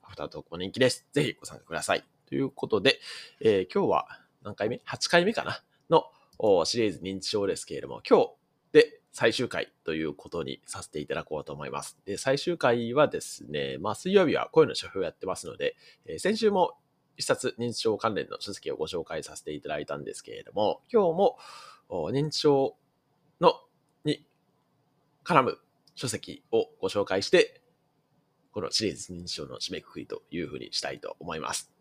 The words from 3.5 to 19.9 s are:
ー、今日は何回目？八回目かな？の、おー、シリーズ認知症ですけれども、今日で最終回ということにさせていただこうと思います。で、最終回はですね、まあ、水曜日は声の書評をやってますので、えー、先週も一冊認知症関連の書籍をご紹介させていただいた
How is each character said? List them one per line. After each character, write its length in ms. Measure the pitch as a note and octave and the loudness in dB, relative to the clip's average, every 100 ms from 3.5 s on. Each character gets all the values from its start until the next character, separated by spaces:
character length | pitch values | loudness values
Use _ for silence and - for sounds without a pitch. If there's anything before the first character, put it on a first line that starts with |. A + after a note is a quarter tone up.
| G2+ F#2 | 2 0
ー、 20 | |
今 140 | G3+ E3 | 0 2
日 60 | |
は 160 | E2 - - _ _ | 0 0 -14 _ _
何 140 | - - | -16 -6
回 120 | G2+ | -4
目？ 140 | E2 | -4
八 260 | - - - | -10 -8 2
回 160 | F3 F3+ | 2 2
目 80 | |
か 100 | A#3 | -2
な？ 180 | - - _ _ _ | -6 -8 _ _ _
の、 140 | E3 - _ _ _ | 2 2 _ _ _
お 220 | A2 F#2 | 4 4
ー、 40 | D#2+ | 4
シ 160 | A#2 | 0
リ 80 | G#2+ | 0
ー 40 | |
ズ 80 | D2+ | -2
認 160 | F2+ F#2+ | -8 -8
知 100 | - | -4
症 160 | G#2+ G2 | -2 -2
で 100 | E2 | -4
す 100 | - | -6
け 100 | C#2 | -10
れ 60 | |
ど 60 | C2+ | -10
も、 140 | A#1+ | -12
今 200 | - A3 | 2 4
日 80 | B2 _ _ _ _ | 4 _ _ _ _
で 260 | D3+ - - _ | 6 6 0 _
最 200 | - A#2 | 0 0
終 160 | A2+ A#2+ | 2 -4
回 200 | - - _ | -4 -8 _
と 100 | - | -6
い 120 | D#2+ D#2 | -4 -4
う 80 | |
こ 160 | C#2+ - | -6 -10
と 140 | E2+ | -6
に 180 | C#2 C2 - | -6 -8 -12
さ 160 | - | -14
せ 60 | - | -10
て 120 | D#2 | -10
い 40 | D2 | -6
た 100 | C#2+ | -6
だ 100 | D#2 | -6
こ 140 | D2+ | -8
う 40 | |
と 80 | C#2+ | -8
思 140 | C#2+ C#2+ | -10 -8
い 40 | |
ま 140 | C2+ | -8
す。 140 | - - - | -10 -16 -10
で、 120 | G2 | -6
最 220 | - C#3 | -2 -2
終 180 | - E3+ | -2 0
回 360 | C3 A#2+ A#2 | 2 2 0
は 160 | B2 C#3+ | 2 2
で 100 | D#2+ | 2
す 240 | - - - | -8 -14 -8
ね、 300 | D2 C#2 C2+ | -6 -6 -4
ま 80 | G2 | -6
あ、 60 | - | -4
水 180 | F#3 | 2
曜 120 | G3 E3 | 4 4
日 80 | D#2 | 2
は 100 | - | 2
声 120 | - C#3+ | 4 4
の 60 | |
書 140 | - - | 2 -6
評 140 | G2 | -4
を 20 | |
や 60 | F2 | -6
っ 40 | |
て 120 | - F#2 | -6 -6
ま 100 | F2+ | -6
す 120 | E2+ | -8
の 100 | C#2 | -4
で、 180 | C#2+ - - _ - | -4 -4 -20 _ -14
え 80 | |
ー、 60 | D#2+ | -4
先 180 | F3+ A3 | -2 2
週 120 | A3 | 6
も 280 | G3 F3 - _ _ _ _ | 8 8 2 _ _ _ _
一 80 | - | 2
冊 280 | B2+ B2+ - | 2 2 -2
認 140 | A#2+ | -4
知 60 | A2 | 0
症 180 | A2+ G2+ | 2 2
関 180 | A2+ F#2+ | 2 0
連 140 | C2+ | -4
の 100 | - | -8
書 140 | - | -10
籍 180 | F#2+ - | -10 -8
を 60 | C2+ | -4
ご 100 | D#2+ | -4
紹 160 | F2 | -4
介 180 | D#2 D#2+ | -6 -8
さ 140 | - D2+ | -8 -12
せ 80 | |
て 80 | - | -10
い 80 | D2+ | -10
た 80 | C#2+ | -6
だ 120 | D2 | -6
い 60 | |
た 120 | D2 | -4